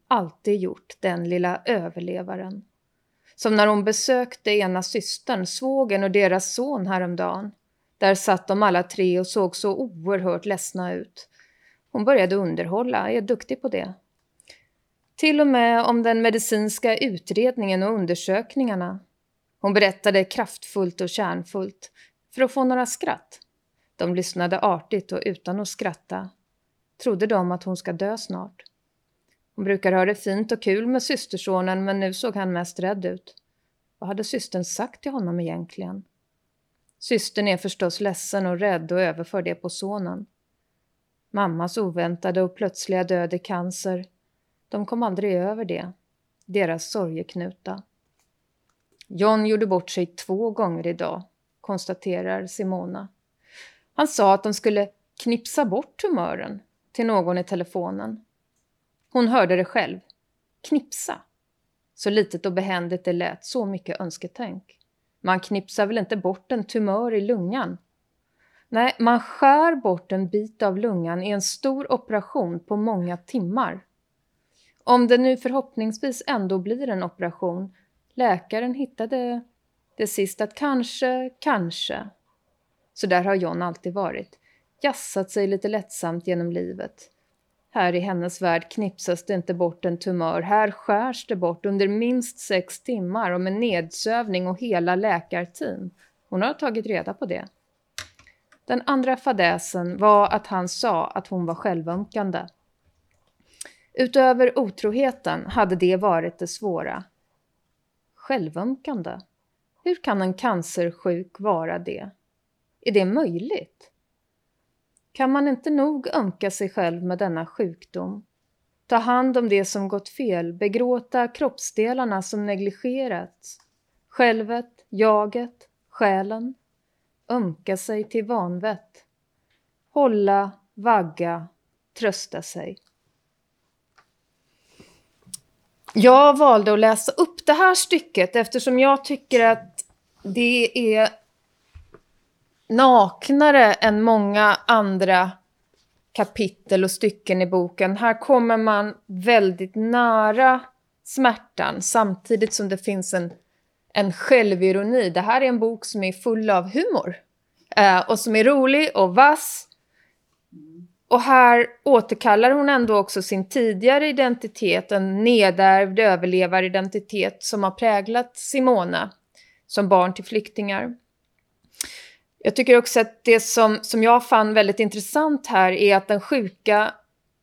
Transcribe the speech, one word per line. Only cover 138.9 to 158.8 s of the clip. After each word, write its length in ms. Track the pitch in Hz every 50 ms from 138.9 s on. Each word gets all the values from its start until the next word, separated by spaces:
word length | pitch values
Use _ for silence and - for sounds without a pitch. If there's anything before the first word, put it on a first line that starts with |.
| 277 269 277
tycker 400 | - 285 - - _ 269 233 233
att 400 | 226 226 226 - - _ - - _ _ _ _ _ _ _
det 720 | - 196 185 240 240 240 247 240 233 220 - 254 240 220 214
är 120 | 214 220 214 - - _ _ _ _ _ _ _ _ _ _ _ - - _ - - _ _ _ _ _ _ _ _ _ _ _ _ _ -
naknare 1040 | 220 240 262 233 247 226 196 180 - - - - 277 285 302 294 277 262 233 208
än 300 | - - - 220 208 214
många 540 | 220 226 226 214 202 202 202 208 214 208 196 - -
andra 640 | - 233 220 208 196 190 185 185 185 185 180 185 185 - - _ _ _ _ _ _ _ _ _ _ _ _ _ _
kapitel 720 | - 226 196 - - - 208 185 - _ _ - 196 185 185
och 60 | 185
stycken 520 | - - 220 208 202 - _ - 185 185
i 40 | 185
boken. 500 | 175 185 185 175 175 - - 190 185 196
Här 240 | 208 240 233 226 226
kommer 360 | - - 269 240 233 233 226
man 380 | 220 220 220 208 202 208 208 - - _
väldigt 680 | - 190 185 185 233 233 220 202 190 180 180 190 185 -
nära 880 | 214 220 226 240 247 240 233 220 220 214 214 214 240 262 262 262 254 - - _ _ _ _ _ _ _
smärtan 800 | - - 269 262 240 220 - - _ _ - - 139 156 190
samtidigt 680 | 185 - - 226 220 196 185 - _ - 233 196 220 214
som 160 | - - 202 190
det 100 | 190 190
finns 360 | - 208 196 190 185 - 196
en, 180 | 180 175 170 - - _ _ _ _ _ _ _ _ _ _
en 200 | - 214 202 190
självironi. 1000 | 170 - - - 269 247 220 202 190 175 190 190 185 196 202 220 247 254 208 180
Det 100 | 165 180
här 200 | 196 214 240 262
är 60 | 277
en 120 | 254 247 220
bok 260 | 226 226 233 220 -
som 200 | - - 208 190
är 80 | 185
full 380 | 185 - - 240 220 220 220 214
av 200 | 196 180 175 190
humor, 460 | 202 285 381 480 330 - - 180 175 - _ _ _ _ _ _ _ _ _ _ -
eh, 340 | 214 202 196 185 180 - -
och 80 | 226 214
som 180 | - 233 214
är 80 | 214 214
rolig 460 | 262 294 269 262 262 277 294